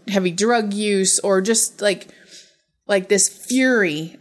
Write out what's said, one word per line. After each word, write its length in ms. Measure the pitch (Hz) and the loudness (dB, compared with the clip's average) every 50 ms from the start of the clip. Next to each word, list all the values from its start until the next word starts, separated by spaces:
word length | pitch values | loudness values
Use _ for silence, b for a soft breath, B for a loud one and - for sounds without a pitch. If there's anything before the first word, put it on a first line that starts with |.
| _ - | _ -2
heavy 240 | 196 202 185 180 | -2 0 0 0
drug 420 | 165 175 202 226 240 233 220 202 196 | 0 0 0 2 2 0 0 -2 -4
use 460 | 208 214 208 202 190 190 180 - - | -4 -2 0 0 2 2 2 0 0
or 200 | - 202 196 185 | 0 2 2 2
just, 420 | 190 214 226 226 - - - - | 2 2 0 0 0 -2 -4 -4
like, 260 | 196 208 190 - - B B B B B B B B B B B B B _ _ _ - | -2 -2 -2 -2 -8 B B B B B B B B B B B B B _ _ _ -2
like, 200 | 208 196 190 - | -2 -2 2 2
this 220 | - 190 - - | 2 2 2 0
fury 880 | - - - - 247 262 262 262 254 226 202 170 147 151 160 170 - - | -2 -8 -8 -4 0 2 2 4 4 2 2 0 -2 -4 -8 -10 -8 -2